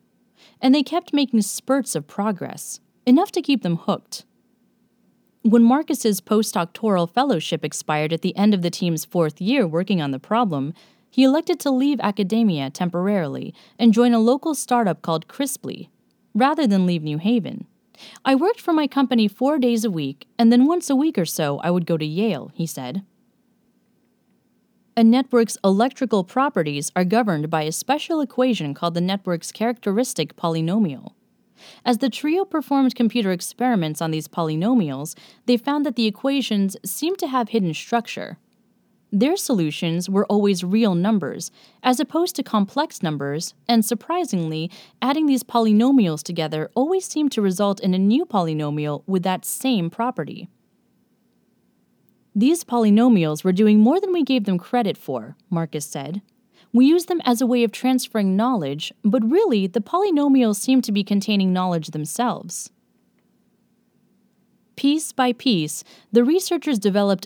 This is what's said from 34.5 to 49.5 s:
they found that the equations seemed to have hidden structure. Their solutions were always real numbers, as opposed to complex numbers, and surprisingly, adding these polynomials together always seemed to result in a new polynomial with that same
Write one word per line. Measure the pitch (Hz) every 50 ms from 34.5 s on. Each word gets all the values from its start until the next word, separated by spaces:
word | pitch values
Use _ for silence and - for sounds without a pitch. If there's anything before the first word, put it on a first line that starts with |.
| 156 156 170 220 262 247 190 147 135 131 143 156 - - - - - _ _ -
they | 247 233
found | 240 - 285 302 294
that | 294 240
the | - 226
equations | 220 208 - - 269 277 277 247 - 226 202 196 190 196 - _
seemed | - - - - 320 381 381
to | - 302
have | 262 262 233 214
hidden | - 226 196 170 156
structure. | - - - - 233 226 - - - 90 - - - _ _ _ _ _ _ _ _ _ _ _ _ _ _
Their | - 196 196 277 349 403
solutions | - - 269 202 165 151 247 - - 170 165 175 180 196
were | 196 190 214
always | - 208 202 202 202 202 175 180
real | 180 190 220 233 214 185
numbers, | 170 175 202 226 202 156 131 - - - - _ _ - - _ _
as | - 254 254 247
opposed | 302 - - 311 339 359 -
to | - -
complex | - - 214 202 196 - 269 302 320 - -
numbers, | - 165 151 143 143 143 143 156 175 - - _ _
and | - 233 226 220
surprisingly, | - 240 220 - - 330 359 359 - - 185 165 160 156 156 160 180 - - - - _ _
adding | - 247 285 311 311 294
these | 277 247 -
polynomials | _ - 233 226 220 214 208 226 262 277 269 214 175 156 147
together | - - 180 165 160 156 156 156 156 - _
always | 240 254 302 370 381 370
seemed | - - 311 302 277
to | - -
result | 208 196 185 175 208 202 196 196
in | - 196 180
a | 185
new | 190 202 220 277 359
polynomial | - - 208 175 165 156 151 151 147 147 151 151 147 147 143 - -
with | 190 190 175
that | 190 185 185 -
same | -